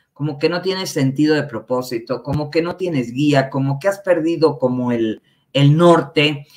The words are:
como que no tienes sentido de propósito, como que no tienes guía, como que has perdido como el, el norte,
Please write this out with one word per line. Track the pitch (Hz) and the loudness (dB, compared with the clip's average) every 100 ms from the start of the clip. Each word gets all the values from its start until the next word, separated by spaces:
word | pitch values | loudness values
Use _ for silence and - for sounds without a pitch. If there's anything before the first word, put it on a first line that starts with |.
| _ | _
como | - 147 143 | -8 -8 -2
que | 160 | -2
no | 175 | -2
tienes | 190 185 185 | -4 -4 -4
sentido | - 135 135 151 | -2 0 2 2
de | 151 | 0
propósito, | 143 110 - 127 123 117 - 120 | -2 -8 -6 -6 -4 -6 -6 -8
como | - 139 147 | -4 -6 -2
que | 165 | -2
no | 170 175 | -2 -4
tienes | 180 151 117 | -4 -4 -4
guía, | 120 147 139 135 | -2 2 2 0
como | 139 135 139 | -2 -2 -2
que | 196 | -4
has | 196 | -2
perdido | - 170 160 165 151 143 | 0 0 0 2 0 2
como | 127 127 123 | -2 -2 -2
el, | 120 113 107 _ _ _ | -2 -2 -4 _ _ _
el | 139 143 | 2 4
norte, | 151 175 165 - - 151 143 143 | 6 6 6 4 0 0 -2 -10